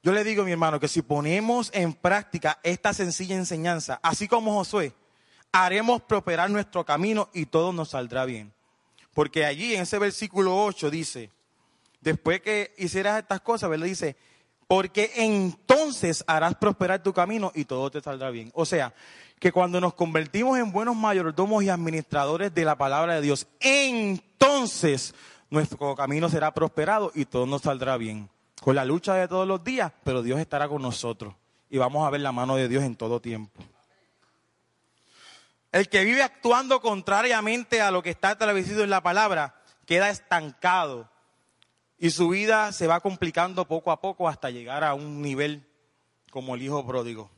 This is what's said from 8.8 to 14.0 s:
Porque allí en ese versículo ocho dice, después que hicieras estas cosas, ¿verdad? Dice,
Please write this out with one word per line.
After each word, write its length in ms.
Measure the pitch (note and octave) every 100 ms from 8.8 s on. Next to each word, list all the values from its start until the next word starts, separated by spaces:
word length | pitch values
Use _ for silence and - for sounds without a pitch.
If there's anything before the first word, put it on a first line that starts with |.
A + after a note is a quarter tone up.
| _ _ _
Porque 320 | - D3+ D#3+
allí 300 | D3 D3 A#3
en 80 | G#3
ese 160 | F3 G#3
versículo 580 | G3+ - G#3 F#3 F#3+ F#3
ocho 260 | G#3 - D3+
dice, 400 | D#3+ D#3 C3 G#2+ _ _ _ _ _ _ _
después 400 | D#3 D#3+ - F#3
que 340 | G#3 G#3 G3+ -
hicieras 400 | F3+ F#3+ G3 G#3+
estas 240 | G#3 F#3+
cosas, 260 | - A3+ F#3+
¿verdad? 160 | D#3
Dice, 320 | E3+ F#3+